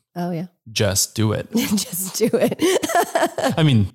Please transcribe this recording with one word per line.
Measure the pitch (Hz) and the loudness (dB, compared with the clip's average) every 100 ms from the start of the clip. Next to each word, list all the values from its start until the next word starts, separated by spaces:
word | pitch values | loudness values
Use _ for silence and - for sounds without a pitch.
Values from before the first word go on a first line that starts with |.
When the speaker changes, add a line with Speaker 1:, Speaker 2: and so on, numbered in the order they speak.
| _ 175 | _ -8
Speaker 1:
Oh, | 175 | -6
yeah. | 165 180 _ 117 | -6 -8 _ -6
Speaker 2:
Just | 104 101 95 - - | 0 0 0 -2 0
do | 107 | 0
it. | 85 - | 0 -2
Speaker 1:
<laughs> | |
Just | - 269 202 - 175 190 - | -2 0 -2 -2 -8 -8 -2
do | 220 | 0
it. | 233 233 - 349 381 302 349 349 - 339 - 262 | 2 0 2 0 0 0 0 0 0 -2 -2 -2
<laughs> | - | 2
Speaker 2:
I | |
mean, | 156 117 92 | 4 4 2